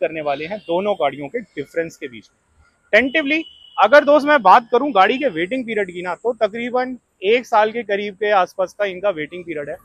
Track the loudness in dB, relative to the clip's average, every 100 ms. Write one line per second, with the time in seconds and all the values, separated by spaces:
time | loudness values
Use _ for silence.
0 | -6 -4 -4 -4 -6 -8 -4 -2 -2 0
1 | -2 -4 -8 -10 -10 -12 -8 -6 -8 -10
2 | -16 -16 -20 _ _ _ _ _ _ 2
3 | 2 -2 -2 -4 -6 -16 _ 0 6 6
4 | 6 4 4 4 6 4 4 0 2 2
5 | 2 2 -2 -2 -4 -4 -4 -4 -4 -6
6 | -8 -6 -6 -2 -4 -4 -4 -4 -4 -8
7 | _ _ 0 0 2 2 2 -2 -4 -4
8 | -6 -4 0 2 0 -2 -6 -4 -6 -4
9 | -4 -4 -8 -12 -12 -10 -10 -12